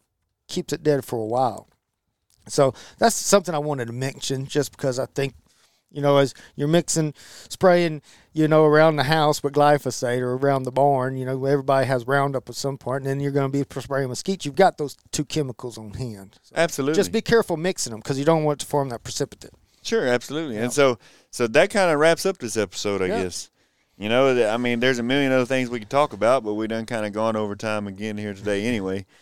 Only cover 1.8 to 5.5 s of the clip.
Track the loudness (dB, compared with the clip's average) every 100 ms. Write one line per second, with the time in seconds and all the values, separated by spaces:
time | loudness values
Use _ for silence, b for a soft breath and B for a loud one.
1.8 | _ _ _ _ _ _ -4 2 2 0
2.8 | B B 0 0 2 2 2 -4 -4 -4
3.8 | -6 -6 -8 -6 -6 -6 -4 -4 -4 -4
4.8 | -4 -4 -6 -4 -6 -6 _